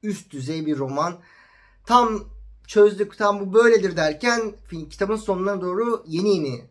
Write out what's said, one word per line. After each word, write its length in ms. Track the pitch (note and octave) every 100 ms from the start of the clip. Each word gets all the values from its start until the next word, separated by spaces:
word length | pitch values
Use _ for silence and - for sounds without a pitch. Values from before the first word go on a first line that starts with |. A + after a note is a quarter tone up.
üst 280 | G#3+ F#3+ -
düzey 360 | C#3+ C3 D#3+ D#3
bir 120 | C#3+
roman. 400 | C3+ C#3 E3 F3 - _ _ _ _ _ -
Tam 380 | A#3+ A3+ G#3+ - - - - _
çözdük, 520 | G#3+ G#3 G3 G#3 -
tam 220 | G#3 G3+
bu 140 | G3
böyledir 420 | G#3 A#3 A3+ F#3 E3
derken 440 | D#3 D3+ A#3+ A#3 A3 G#3 -
fi-, 180 | E3 D3+
kitabın 280 | - G3 A3
sonuna 440 | G#3+ F#3 F#3+ G3
doğru 440 | F3+ F#3 A#3 A3+ D#3+
yeni 300 | D#3+ G#3 F#3
yeni 280 | D3 B2 -